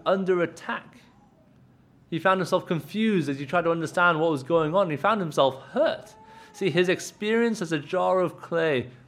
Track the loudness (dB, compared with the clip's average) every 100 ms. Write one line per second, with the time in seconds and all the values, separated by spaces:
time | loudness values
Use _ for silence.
0 | -2 0 2 0 0 -6 -10 -10 -12 -20
1 | _ _ _ _ _ _ _ _ _ _
2 | -10 -2 0 0 2 0 0 -6 -4 -2
3 | 2 2 0 -4 -2 -2 0 -2 -2 2
4 | 4 4 0 0 0 0 2 0 0 0
5 | 0 0 -2 2 2 2 -6 -2 0 -2
6 | -10 -20 -20 -20 -18 -4 -2 2 2 0
7 | -4 -6 0 2 2 -2 -4 -4 -2 -2
8 | 2 2 0 -4 -6 -2 0 0 -2 -10